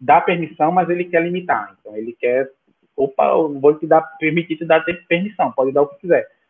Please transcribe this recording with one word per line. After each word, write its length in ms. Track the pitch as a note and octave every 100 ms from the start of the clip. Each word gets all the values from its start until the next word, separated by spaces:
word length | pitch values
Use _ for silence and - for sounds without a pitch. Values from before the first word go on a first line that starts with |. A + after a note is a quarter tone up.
dar 200 | B2+ D#3+
permissão, 500 | F3+ E3+ D#3 - D3+
mas 180 | F3+ E3+
ele 140 | F3 F3
quer 160 | E3
limitar. 520 | E3+ F3+ F3+ A#2+ G2+ _
Então, 160 | - G#2+
ele 160 | A2+
quer, 380 | A#2 B2 B2+ C3+ _ _ _ _
"Opa, 340 | - C#3 - C#3
eu 280 | D3+ D#3+ C#3+
vou 160 | C#3+
te 120 | D3+ D#3+
dar, 160 | D#3+ D#3+ -
permitir 380 | D#3 E3+ E3 D#3
te 80 |
dar 200 | E3 D#3+ - F3+ -
permissão, 420 | E3+ G3+ - C#3+
pode 220 | C3+ C3+
dar 100 | C#3
o 60 | C#3+
que 120 | -
quiser." 280 | F3+ C#3+ - _ _